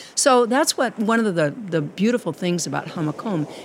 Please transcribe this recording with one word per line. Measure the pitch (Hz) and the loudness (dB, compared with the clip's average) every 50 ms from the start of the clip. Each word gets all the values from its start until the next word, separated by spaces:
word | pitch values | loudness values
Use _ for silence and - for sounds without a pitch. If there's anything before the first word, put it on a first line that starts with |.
| - - - | -18 -8 -2
So | - - 277 254 247 240 | 2 4 6 6 6 4
that's | 214 247 277 320 - - | 4 2 2 2 2 0
what, | - 262 220 - 220 | 0 -2 -2 -2 -2
one | 208 214 226 226 220 | 0 2 2 2 2
of | 208 170 | 2 2
the, | 165 151 143 147 240 208 175 | 2 0 0 0 -4 -6 -4
the | 165 160 | -2 -2
beautiful | 147 156 - - 202 233 247 226 - 170 147 | -2 -4 -2 0 2 2 2 0 -2 -4 -4
things | - 185 175 175 165 - | -2 -2 -2 0 -2 -2
about | 156 147 147 - 156 | -4 -4 -4 -6 -6
Hamakom, | - 180 156 151 147 - - 220 185 156 147 - - - | -6 -4 -4 -4 -4 -4 -4 -2 -2 -2 -2 -4 -8 -14